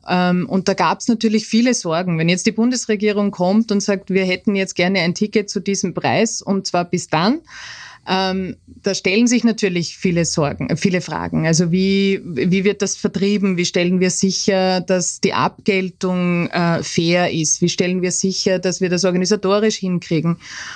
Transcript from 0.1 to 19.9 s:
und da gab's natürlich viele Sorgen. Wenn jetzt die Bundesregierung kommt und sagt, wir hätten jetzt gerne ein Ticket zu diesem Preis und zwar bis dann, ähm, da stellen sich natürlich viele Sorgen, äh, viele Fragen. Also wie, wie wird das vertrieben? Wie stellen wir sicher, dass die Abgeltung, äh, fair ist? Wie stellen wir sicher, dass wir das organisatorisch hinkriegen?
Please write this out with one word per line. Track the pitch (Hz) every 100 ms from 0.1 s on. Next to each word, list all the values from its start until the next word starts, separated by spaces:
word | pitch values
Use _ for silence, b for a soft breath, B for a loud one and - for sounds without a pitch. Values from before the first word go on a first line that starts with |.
| 180 180 180 160
und | 190 185
da |
gab's | 190 170 190 -
natürlich | 220 226 214 214
viele | 220 247
Sorgen. | 240 180 160 180 160
Wenn | 165
jetzt | 180 -
die |
Bundesregierung | 220 233 247 - 214 208 202 202
kommt | 196 180 214 226
und | 202
sagt, | 196 196 -
wir | 185 185
hätten | 180 - 196
jetzt | 190 -
gerne | 180 190
ein | 170
Ticket | 170 208 214 202
zu | 202
diesem | 190 196 185
Preis | 160 139 131 226 -
und | - 196 -
zwar | 175 175
bis | 180 -
dann, | 156 185 311 B B B B B B -
ähm, | 185 190 190 185 - - -
da | 196
stellen | 185 190 202 240
sich | 240 233
natürlich | 220 202 175 160 -
viele | 185 170 165
Sorgen, | - 143 - -
äh, | 160
viele | 202 180
Fragen. | - - 165 165 160
Also | 160 175
wie, | 180 190 196 196 196 175
wie | 139 175 196 190
wird | 202
das | 196 -
vertrieben? | 202 185 196 208 196 175
Wie | 175
stellen | 185 175 185
wir | 185
sicher, | - 196 180 - 190 185 185
dass | 175 185 - -
die | 185
Abgeltung, | - 160 - - 190 190 - 185 180 175 175 170
äh, | 175 170 165
fair | - - 165 175 180
ist? | 160 151 -
Wie | 175
stellen | - 185 185
wir | 180
sicher, | 175 190 185 - 185
dass | 185 175
wir | 185
das | 175 185
organisatorisch | 180 185 208 190 202 214 -
hinkriegen? | 185